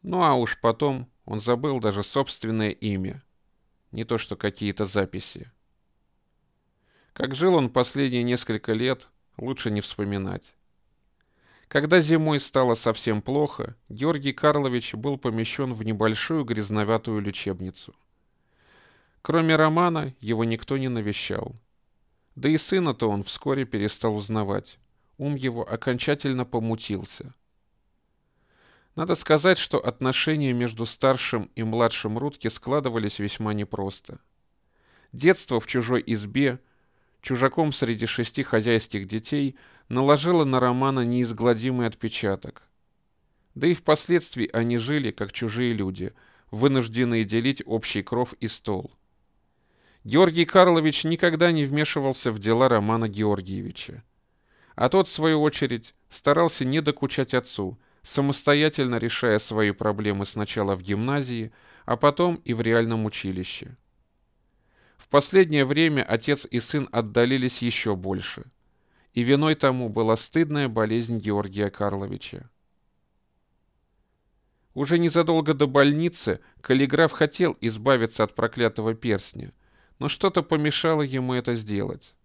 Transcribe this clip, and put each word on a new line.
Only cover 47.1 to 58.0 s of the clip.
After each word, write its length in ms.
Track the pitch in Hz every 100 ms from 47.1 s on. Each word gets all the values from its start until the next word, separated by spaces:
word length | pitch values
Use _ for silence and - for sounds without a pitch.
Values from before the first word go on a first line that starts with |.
| 117
делить 380 | 101 113 123 135 -
общий 360 | 113 - 104
кров 300 | 95 120 123 -
и 80 | 113
стол. 420 | - - 98 - _ _ _ _ _ _ _ _ _ _ _
Георгий 420 | 101 139 185 165 165
Карлович 580 | 190 180 165 156 143
никогда 480 | 160 165 175 160 175
не 120 | 160
вмешивался 680 | 139 147 151 151 135 127 123
в 60 | 107
дела 300 | 104 113 131
Романа 380 | 113 104 113 113
Георгиевича. 960 | 101 107 101 92 98 101 - - - _ _ _ _ _ _ _
А 140 | - 123
тот, 200 | 190 185
в 40 |
свою 300 | - 160 156
очередь, 520 | 151 - 135 120 - _ _
старался 560 | - - - 170 -
не 160 | 127 151
докучать 540 | 151 143 135 - 131
отцу, 440 | 127 - - 95 117 _ _